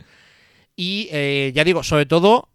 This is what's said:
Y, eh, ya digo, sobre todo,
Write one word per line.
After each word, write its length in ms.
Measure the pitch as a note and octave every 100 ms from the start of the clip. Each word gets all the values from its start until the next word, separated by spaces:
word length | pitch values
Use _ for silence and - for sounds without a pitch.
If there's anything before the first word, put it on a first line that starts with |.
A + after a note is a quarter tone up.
| - _ _ _ _ _ _
Y, 340 | - F3+ G3+ G3
eh, 400 | D3+ C#3 C#3 C3+
ya 80 | C3+
digo, 220 | D#3+ E3
sobre 220 | - D3+ C#3+
todo, 420 | E3 F#3+ B3 -